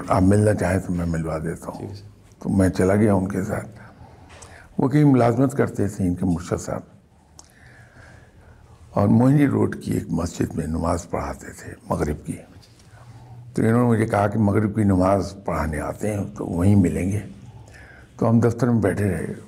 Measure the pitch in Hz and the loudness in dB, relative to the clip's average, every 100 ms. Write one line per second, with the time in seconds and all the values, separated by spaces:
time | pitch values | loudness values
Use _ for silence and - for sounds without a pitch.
0 | - - 92 104 107 101 90 95 90 87 | 0 2 4 4 4 2 0 -2 -2 -4
1 | 85 82 80 78 82 78 - - 101 - | -2 -4 -4 -6 -6 -8 -12 -12 -14 -14
2 | - - - _ - 101 92 - 92 104 | -20 -20 -20 _ -2 2 2 2 2 4
3 | 110 95 92 - 101 - - - - - | 4 2 0 -4 -6 -8 -10 -18 -20 -20
4 | - - - - - - - - 135 147 | -20 -20 -20 -20 -20 -20 -10 -4 0 4
5 | 147 127 117 117 135 135 113 - 101 - | 6 6 4 4 0 2 -2 -2 -4 -2
6 | 90 90 92 82 - - - - - - | -2 0 -2 -2 -4 -6 -6 -10 -12 -20
7 | _ _ _ - - _ - - - - | _ _ _ -20 -20 _ -20 -20 -20 -20
8 | - - - - - - - - - 104 | -20 -20 -20 -20 -20 -20 -20 -20 -6 0
9 | 104 113 127 143 139 107 104 - - 110 | 4 6 6 4 4 2 0 -2 -4 -4
10 | - 82 82 - - - 78 80 82 85 | -4 -6 -6 -4 -4 -4 -6 -4 -2 -4
11 | - 80 71 - - - - - - 85 | -4 -6 -6 -10 -16 -18 -18 -18 -8 -4
12 | 78 73 - - - - - _ - - | -4 -6 -10 -12 -16 -20 -20 _ -20 -20
13 | - - - - - - 110 120 123 110 | -20 -20 -20 -20 -8 -2 2 2 2 2
14 | 107 101 101 107 101 104 107 107 101 90 | 2 0 0 2 2 2 0 0 2 2
15 | 92 98 82 - - 82 78 73 - - | 4 2 0 -8 -6 -4 -4 -6 -8 -6
16 | 104 101 - - - 85 95 101 85 - | -6 -4 -6 -8 -6 0 4 4 4 0
17 | 92 107 - - - - - - - - | -2 -4 -8 -16 -20 -20 -20 -20 -20 -20
18 | - - 117 113 117 - 123 117 95 87 | -20 -2 2 4 4 2 0 2 0 0
19 | 101 82 - - | -2 -2 -6 -10